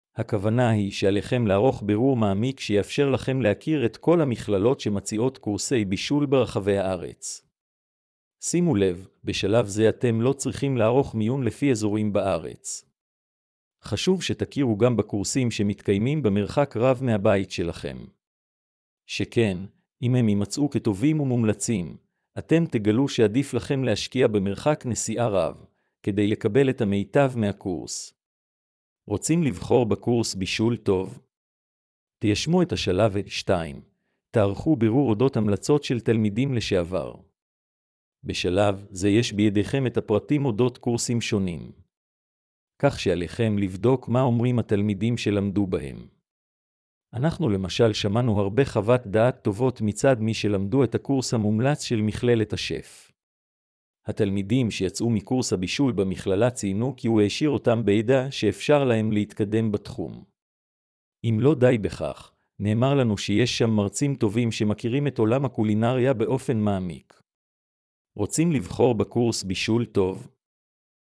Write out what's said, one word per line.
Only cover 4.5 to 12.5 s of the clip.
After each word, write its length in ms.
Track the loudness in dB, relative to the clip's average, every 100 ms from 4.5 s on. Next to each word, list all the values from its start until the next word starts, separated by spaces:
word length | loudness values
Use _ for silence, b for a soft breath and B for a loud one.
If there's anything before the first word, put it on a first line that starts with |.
| 2 2 0
שמציעות 580 | -2 -4 -4 -2 -2 -4
קורסי 460 | -6 -4 -2 0
בישול 420 | 0 -2 0 0 2
ברחבי 520 | 2 2 -2 0 0
הארץ. 680 | 0 -4 -8 -12 -14 -14 _ _ _ _ _ _ _ _ _ _
שימו 320 | -4 0 2
לב, 340 | 4 2 0 -10 _
בשלב 420 | -6 -4 0 0 0
זה 220 | 2 2
אתם 320 | 2 0 2
לא 120 | 0
צריכים 440 | 0 -4 -4 -2 2
לערוך 380 | 2 2 0
מיון 280 | -2 -2 0
לפי 280 | -4 -2 0
אזורים 420 | 0 0 0 0
בארץ. 720 | 0 0 -2 -4